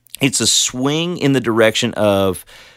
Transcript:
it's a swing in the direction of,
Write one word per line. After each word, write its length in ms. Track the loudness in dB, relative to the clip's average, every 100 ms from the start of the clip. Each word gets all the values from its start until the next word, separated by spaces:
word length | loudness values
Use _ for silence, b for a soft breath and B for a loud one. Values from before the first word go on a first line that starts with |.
| _ -4
it's 200 | -2 0
a 60 | 0
swing 720 | 0 -2 -2 -2 -2 -4 -2
in 140 | 0
the 80 | 0
direction 540 | 0 2 2 2 -4
of, 500 | 0 2 2 0 -2 -10 B B